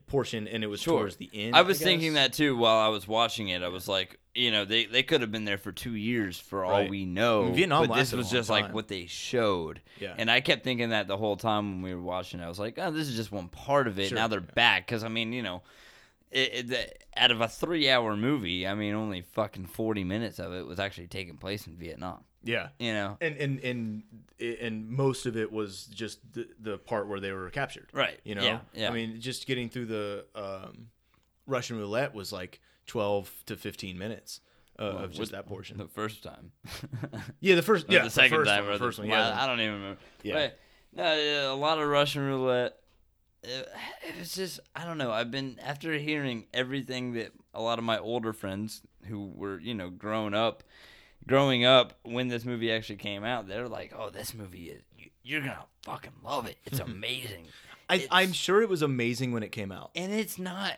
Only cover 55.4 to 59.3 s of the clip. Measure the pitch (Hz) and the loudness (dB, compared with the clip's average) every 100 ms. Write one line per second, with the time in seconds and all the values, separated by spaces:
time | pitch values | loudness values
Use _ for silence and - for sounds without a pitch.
55.4 | 135 95 - _ - - - - - 277 | -4 -8 -14 _ -12 -12 -12 -16 -6 -6
56.4 | 117 - - 131 - 95 113 127 120 92 | -6 -12 -6 -6 -6 -8 -6 -6 -8 -14
57.4 | 82 - - - - 185 135 180 190 156 | -18 -20 -20 -20 0 0 4 4 4 2
58.4 | - 196 226 175 147 127 120 117 127 | 4 4 4 2 2 2 0 0 -2